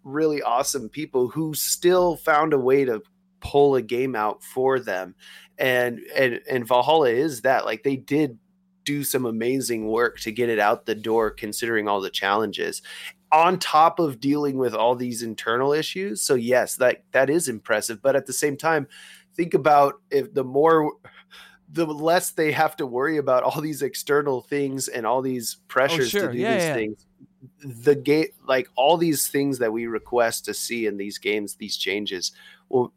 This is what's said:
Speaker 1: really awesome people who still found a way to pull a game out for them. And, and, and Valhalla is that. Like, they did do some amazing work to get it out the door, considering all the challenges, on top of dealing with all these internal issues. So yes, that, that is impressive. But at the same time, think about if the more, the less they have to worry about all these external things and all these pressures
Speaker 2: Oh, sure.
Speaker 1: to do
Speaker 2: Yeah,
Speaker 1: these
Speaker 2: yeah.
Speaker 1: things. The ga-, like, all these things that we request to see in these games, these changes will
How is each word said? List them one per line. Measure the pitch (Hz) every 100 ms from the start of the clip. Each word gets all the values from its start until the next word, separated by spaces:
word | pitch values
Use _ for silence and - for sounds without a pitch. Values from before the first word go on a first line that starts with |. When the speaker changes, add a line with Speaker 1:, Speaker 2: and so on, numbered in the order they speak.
Speaker 1:
really | 139 143 156 147
awesome | 117 120 - 135 110
people | 139 156 127 123
who | 151 156
still | 147 - - 175 180 180 156
found | - 147 156
a | 143
way | 127 139
to | 131 110 - _ _ _
pull | - 143 143
a | 131
game | 110 120 135 120
out | 107 104
for | - 131 131 131
them. | 113 92 92 - - - - -
And, | 135 123 123 120 - 151
and, | 131 117 -
and | 131 117
Valhalla | 123 127 160 131
is | 117 160 120
that. | 131 120 -
Like, | 110
they | 139 135
did | - 143 147 113 _ _ _ _
do | - 143
some | 135 135 123
amazing | 113 117 135 117 113 107
work | 110 117 -
to | 113
get | 110 120
it | 110
out | 104 120 -
the |
door, | 107 113 113 107
considering | - 107 104 117 113 104
all | 101
the | 92
challenges, | - 98 104 107 95 85 85 - - - _ _
on | 156 170 185
top | - 156 160 165
of | 160 117
dealing | 139 147 143 131
with | 127
all | 107 117
these | 123 123 117
internal | 117 107 - 120 139
issues. | 151 151 185 196 214
So | - 131
yes, | 117 123 104 -
that, | 127 - _
that | 131 135
is | 165 151
impressive. | 110 - 107 104 110
But | 135 135
at | 131
the |
same | 123 147 135
time, | 160 160 135 - - - _ -
think | 170
about | 160 147 147 139 - _
if | 139 123
the | 139
more, | 127 135 160 160 151 - - - _ - - _ _
the | 151 160
less | 151 160 180 -
they | - 156
have | 131 156 -
to | 135
worry | 120 147 156
about | 135 127
all | 123 139
these | 151 143
external | 135 - - 143 143 127
things | - 143 139 135 123
and | 123 110
all | 127
these | 131 127 113 - _
pressures | 127 139 160 120
Speaker 2:
Oh, | 202
sure. | -
Speaker 1:
to |
do | 120
Speaker 2:
Yeah, | 226
Speaker 1:
these | 214
Speaker 2:
yeah. | 165
Speaker 1:
things. | 131 107 107 _ _ - _ 131 _
The | 139 117 131
ga-, | 139 127 151 156 _ 123
like, | 131 123
all | - 139 170
these | 170 139 -
things | 143 139 127
that | 117
we | 113 117
request | 110 - 120 113 - -
to |
see | 101 - 117 107
in | 101
these | 101 -
games, | 104 104 101 -
these | 104 -
changes | 95 101 101 92 - _ - - _
will | 127 120